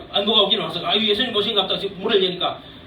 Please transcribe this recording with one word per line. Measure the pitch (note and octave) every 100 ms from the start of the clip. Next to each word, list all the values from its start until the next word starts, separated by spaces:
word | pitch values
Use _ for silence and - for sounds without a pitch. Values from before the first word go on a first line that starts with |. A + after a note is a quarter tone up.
| -
아, | F3
누가 | G#3 A3
오기는 | G3 - E3+
왔어. | E3+ E3+
"아유, | G3 G#3+
예수님 | G#3 B3+ G#3+
오신가 | G#3 G#3+
보다." | F#3 F#3+
지금 | G3 F3
문을 | G#3+ G#3+ F#3
여니까 | E3+ D3+ - - -